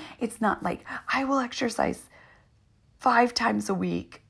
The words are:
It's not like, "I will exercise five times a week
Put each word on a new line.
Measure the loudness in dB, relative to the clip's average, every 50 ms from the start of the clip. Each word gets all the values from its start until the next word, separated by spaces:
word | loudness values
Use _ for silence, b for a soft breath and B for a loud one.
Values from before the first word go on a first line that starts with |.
| B B B B
It's | -6 -4 -2 0
not | 0 0 0 0
like, | -2 -4 -4 -4 B B B B B -2
"I | 0 0 2
will | 2 2 2
exercise | 0 -2 -2 -4 -4 -2 0 0 0 0 -2 -4 -10 b b b b b b b b b _ _ _ _ _ _ _ _ _ _
five | 2 4 6 6 6 4 2
times | 0 0 0 0 0 0 -2
a | -2
week | -2 -2 -2 -2 -4 -4 -8 -16 -20 -20